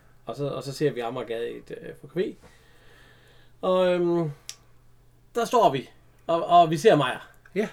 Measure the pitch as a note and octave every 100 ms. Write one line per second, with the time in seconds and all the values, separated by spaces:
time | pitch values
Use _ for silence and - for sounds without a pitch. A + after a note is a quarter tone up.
0 | - - - B2 C#3 - C3 C3+ D3 A#2+
1 | A#2 C3 A2+ A#2 A#2+ A#2 - - A2+ -
2 | C#3+ E3 G#3 - - - - - - -
3 | - - - - - - F#3 F#3 F#3 F3+
4 | F3 E3+ D#3+ C#3+ - - - - - -
5 | _ _ _ A#3 A3+ A#3+ F3+ C3+ - -
6 | _ _ - E3+ - F3 E3 E3 A3 D3+
7 | B2+ A2+ - - - F3+ G#3+